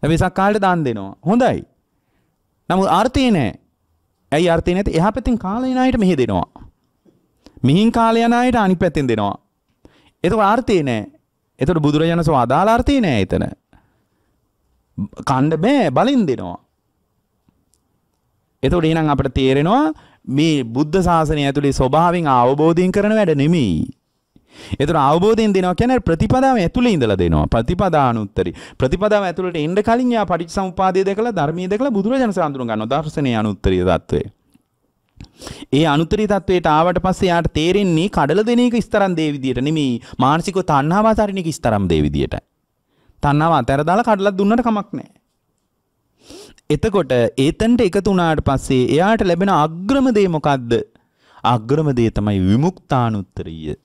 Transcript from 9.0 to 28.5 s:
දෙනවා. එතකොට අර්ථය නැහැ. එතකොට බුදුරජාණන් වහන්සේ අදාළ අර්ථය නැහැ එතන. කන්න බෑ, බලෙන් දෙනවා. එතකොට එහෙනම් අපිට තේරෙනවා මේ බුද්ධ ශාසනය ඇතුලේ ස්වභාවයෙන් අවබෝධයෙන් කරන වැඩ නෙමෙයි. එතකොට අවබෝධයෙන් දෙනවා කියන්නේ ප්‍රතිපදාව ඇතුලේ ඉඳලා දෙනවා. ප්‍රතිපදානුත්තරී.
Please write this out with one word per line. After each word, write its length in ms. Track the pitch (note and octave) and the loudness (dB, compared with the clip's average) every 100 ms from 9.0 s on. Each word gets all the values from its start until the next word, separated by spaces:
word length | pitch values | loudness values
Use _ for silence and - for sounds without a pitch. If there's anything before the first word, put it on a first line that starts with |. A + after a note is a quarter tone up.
| C3+ | -2
දෙනවා. 280 | A2 G2+ - _ _ _ _ - _ _ _ | 0 -2 -6 _ _ _ _ -20 _ _ _
එතකොට 220 | E3+ A3 G3+ | -2 0 2
අර්ථය 320 | A3+ A#3 G3 | 0 2 0
නැහැ. 260 | C#3+ A2+ G2+ _ _ _ _ _ | 0 -4 -6 _ _ _ _ _
එතකොට 240 | C#3 E3+ | -2 0
බුදුරජාණන් 400 | D3 D3+ E3 E3+ | 2 2 0 0
වහන්සේ 160 | D#3+ D3 | 2 2
අදාළ 300 | A#2 C#3 G3 | 2 2 2
අර්ථය 320 | A#3 B3 C#4+ | 2 2 0
නැහැ 260 | G3+ A#2+ F#2+ | 2 0 0
එතන. 180 | E2+ E2 - _ _ _ _ _ _ _ _ _ _ _ _ _ - G2+ - | -2 -4 -8 _ _ _ _ _ _ _ _ _ _ _ _ _ -10 -10 -10
කන්න 300 | - C3 C#3+ D#3+ | -4 -2 0 0
බෑ, 340 | F#3+ C#4+ F#3 | 0 2 0
බලෙන් 340 | C3 G#3 C#4 F3+ | 0 0 0 0
දෙනවා. 320 | A2+ F#2 F2 _ _ _ _ _ _ _ _ _ _ _ _ _ _ _ _ _ _ _ _ | -2 -6 -14 _ _ _ _ _ _ _ _ _ _ _ _ _ _ _ _ _ _ _ _
එතකොට 220 | C3+ F3 | -2 0
එහෙනම් 260 | D#3+ D#3+ D#3 | 0 0 0
අපිට 240 | C#3 C3 | 0 -2
තේරෙනවා 500 | - C3 C3+ D3+ A#3+ D#4 D#4 - _ - | 0 2 2 2 2 0 -4 -16 _ -6
මේ 360 | C3 E3 D3+ | 0 2 0
බුද්ධ 340 | A#2 A#2 D3+ F3 | -2 -4 -2 0
ශාසනය 440 | F3+ E3+ D#3 D3+ | 2 2 0 0
ඇතුලේ 280 | C#3 C#3 C#3+ | 0 0 -2
ස්වභාවයෙන් 560 | C3 C3 D3 F3 F3 D#3+ | 0 0 2 2 0 0
අවබෝධයෙන් 640 | B2+ B2 C#3+ D#3 E3+ F#3 | 2 2 4 2 2 2
කරන 220 | G3+ G3+ | 0 0
වැඩ 200 | A3 G3 | 0 0
නෙමෙයි. 420 | D3+ C#3+ F3 A#2 D#2+ - - _ _ _ _ _ - - | 2 2 2 0 -2 -4 -10 _ _ _ _ _ -20 -12
එතකොට 280 | - D3 E3 | -4 -2 2
අවබෝධයෙන් 540 | C3+ D#3+ G3+ A3+ A3 | 2 4 2 2 2
දෙනවා 200 | F#3+ F3+ | 2 0
කියන්නේ 260 | F3 A#3+ B3+ | 0 0 0
ප්‍රතිපදාව 580 | - E3 G#3+ B3+ C4+ B3+ | 0 -2 0 2 2 2
ඇතුලේ 360 | E3+ - B3 | 0 0 2
ඉඳලා 240 | F#3 A#2 F#2+ | 2 2 2
දෙනවා. 280 | F2 D#2+ D#2 | 2 2 2
ප්‍රතිපදානුත්තරී. 1080 | A#2+ B2 F3+ G3+ D#3 C3+ A#2 G2+ - F2+ | 0 -2 -2 0 2 2 0 -4 -4 -4